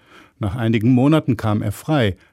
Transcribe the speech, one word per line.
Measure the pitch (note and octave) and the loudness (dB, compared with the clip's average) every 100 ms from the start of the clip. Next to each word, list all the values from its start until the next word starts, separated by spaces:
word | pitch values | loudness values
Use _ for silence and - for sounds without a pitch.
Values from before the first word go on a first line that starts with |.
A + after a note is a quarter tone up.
| _ - - _ | _ -20 -20 _
Nach | G2+ A#2+ | -8 -4
einigen | A2+ A#2 A2+ | -2 0 2
Monaten | B2+ C#3 D#3 D3+ A2 | 4 4 2 0 -2
kam | A2+ G#2+ | -2 -2
er | G#2 | -4
frei, | - - D#3 G#2+ E2+ _ | -8 -4 0 0 -2 _